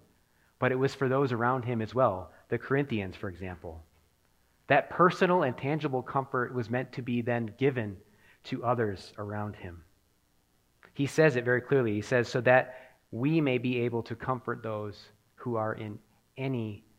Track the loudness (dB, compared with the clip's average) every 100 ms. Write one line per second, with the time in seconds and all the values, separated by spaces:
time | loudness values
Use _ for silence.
0 | -20 _ _ _ _ _ 0 2 0 0
1 | 0 2 2 2 0 0 -2 -4 -2 2
2 | 2 2 -6 -18 _ -6 0 0 0 -2
3 | -4 -8 -10 -8 -10 -10 -12 -14 -18 _
4 | _ _ _ _ _ _ 2 2 2 4
5 | 4 6 4 4 2 0 -2 -2 0 -2
6 | -2 -2 -2 -2 -2 -4 -2 -4 -4 -8
7 | -4 -2 0 -2 -2 0 0 0 -4 -8
8 | -16 _ _ _ -10 -4 0 0 0 -2
9 | -10 -12 -8 -6 -6 -8 -12 -14 -20 _
10 | _ _ _ _ _ _ _ _ -16 -4
11 | -2 4 4 4 2 2 4 2 4 0
12 | 0 0 2 2 6 6 4 -6 -20 _
13 | _ -4 0 2 2 0 0 0 0 -2
14 | -6 -8 -4 -4 -4 -6 -6 -6 -8 -12
15 | -20 _ _ _ -6 -4 -2 -4 -8 -10
16 | -16 _ _ -8 -4 -4 -4 -8 -16